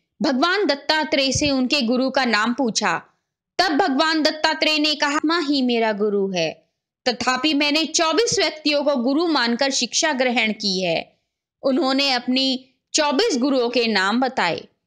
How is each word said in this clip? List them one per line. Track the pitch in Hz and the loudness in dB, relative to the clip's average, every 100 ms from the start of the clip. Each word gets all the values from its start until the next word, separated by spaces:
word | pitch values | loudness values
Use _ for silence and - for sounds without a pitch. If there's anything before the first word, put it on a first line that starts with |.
| _ - | _ -4
भगवान | 311 254 339 392 349 | -2 2 0 2 0
दत्तात्रेय | 277 - 311 302 294 269 | -2 -2 -2 0 0 0
से | 254 294 | 0 0
उनके | 269 254 302 | 0 0 0
गुरु | 226 254 262 | 0 0 0
का | 269 | 0
नाम | 254 214 226 | 0 0 0
पूछा। | 240 254 - 202 165 - _ _ _ _ - | -2 -2 -2 -2 -2 -8 _ _ _ _ -2
तब | 370 | 0
भगवान | 285 381 262 320 320 | 2 0 0 0 2
दत्तात्रेय | 294 302 320 311 311 311 | 0 0 -2 0 0 2
ने | 302 | 0
कहा, | 294 294 302 | 0 -2 0
"आत्मा | 302 339 | 0 0
ही | 285 285 | 0 0
मेरा | 247 233 220 | 0 2 0
गुरु | 208 214 202 196 | 0 0 0 0
है, | 180 160 - _ _ _ _ 254 | 0 -2 -4 _ _ _ _ -6
तथापि | 247 254 254 311 | -2 -2 0 0
मैंने | 294 294 294 | 2 2 0
चौबीस | 311 320 320 320 466 392 | 0 0 2 2 0 0
व्यक्तियों | 320 - 294 285 | -2 -2 0 0
को | 285 269 | 0 0
गुरु | 233 277 349 | 0 0 2
मानकर | 294 233 233 277 | 0 0 0 0
शिक्षा | 269 - - 320 | 0 -2 -2 0
ग्रहण | 262 254 240 220 | 0 0 0 -2
की | 208 202 185 | -2 -4 -2
है।" | 180 160 - _ _ _ _ _ | -2 -2 -6 _ _ _ _ _
उन्होंने | 277 262 262 269 277 | -2 0 0 0 0
अपनी | 247 247 254 262 262 - _ _ | -2 0 0 0 -2 -8 _ _
चौबीस | - 294 277 466 269 | 0 2 2 0 0
गुरुओं | 285 269 240 | 0 0 0
के | 247 226 | 0 2
नाम | 208 190 226 | 2 2 2
बताए, | 254 - 180 156 - _ | 0 0 -2 -2 -8 _